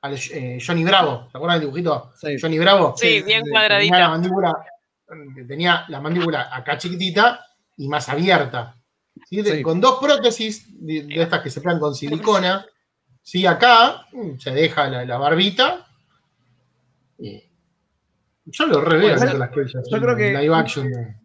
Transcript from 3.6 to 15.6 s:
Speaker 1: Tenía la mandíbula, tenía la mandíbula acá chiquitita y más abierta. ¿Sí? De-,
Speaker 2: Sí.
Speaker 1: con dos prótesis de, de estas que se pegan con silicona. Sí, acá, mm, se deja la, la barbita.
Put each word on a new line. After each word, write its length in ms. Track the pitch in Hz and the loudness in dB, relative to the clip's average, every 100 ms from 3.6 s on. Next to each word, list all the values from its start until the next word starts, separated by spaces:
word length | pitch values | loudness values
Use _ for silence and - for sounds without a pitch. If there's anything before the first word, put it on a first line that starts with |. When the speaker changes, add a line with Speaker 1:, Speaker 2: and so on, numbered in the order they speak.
| 214 202 202 | 4 2 4
Speaker 1:
Tenía 80 | 180 175 | 4 4
la 20 | |
mandíbula, 420 | 160 180 185 180 156 - - _ _ _ 160 143 131 123 | 2 -2 0 -2 -2 -8 -20 _ _ _ -20 -20 -20 -14
tenía 380 | 147 175 175 165 | -4 0 0 -2
la 100 | 143 | -10
mandíbula 480 | 147 170 165 156 - 127 | -4 -2 -2 -4 -6 -10
acá 220 | 123 147 | -6 -6
chiquitita 680 | 175 175 185 175 233 - - _ _ - | -6 -6 -4 2 2 2 -14 _ _ -12
y 100 | 139 | -6
más 180 | 147 139 | -6 -4
abierta. 680 | 139 180 175 139 123 117 _ _ _ _ - _ | -2 2 2 2 -6 -10 _ _ _ _ -20 _
¿Sí? 140 | 190 | -4
De-, 160 | 208 156 | -2 -2
Speaker 2:
Sí. 40 | |
Speaker 1:
con 180 | 139 165 | 0 2
dos 180 | 247 254 | 2 2
prótesis 640 | 277 277 233 226 220 208 _ - | 2 2 2 -2 -8 -10 _ -18
de, 240 | 156 156 | -8 -8
de 180 | 147 156 | -8 -4
estas 180 | 165 170 | -2 -2
que 80 | 143 | -4
se 100 | 127 | -8
pegan 180 | 165 170 | -4 -2
con 140 | 151 | -2
silicona. 720 | 139 147 151 165 190 180 196 - _ _ _ _ _ | -4 -6 -4 0 2 2 -4 -6 _ _ _ _ _
Sí, 240 | - 180 190 | -8 0 2
acá, 600 | 165 240 233 247 - - | 4 8 8 6 2 -16
mm, 240 | 254 202 131 | -12 -12 -10
se 120 | - | -6
deja 360 | 131 160 - 135 | 0 0 2 -2
la, 160 | 127 | -2
la 140 | 123 120 | -6 -2
barbita. 680 | 143 160 196 - | 0 2 0 2